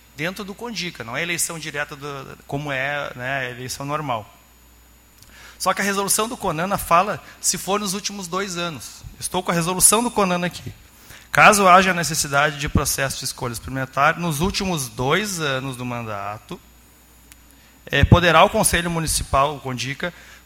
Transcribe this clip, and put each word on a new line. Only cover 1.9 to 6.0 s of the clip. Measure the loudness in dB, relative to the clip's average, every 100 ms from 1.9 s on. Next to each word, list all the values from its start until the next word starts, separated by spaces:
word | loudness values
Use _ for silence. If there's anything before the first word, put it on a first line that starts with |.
do, | -8 -10 -10 -12 -16 -8
como | -6 -4
é, | -4 -2 -4 -6
né, | -8 -6 -6
a | -6
eleição | -8 -10 -8 -6
normal. | -4 -4 -6 -6 -20 _ _ _ -20 _ _ _ -20 -20 -20 -20 -6
Só | -2
que | 0
a |
resolução | 0 0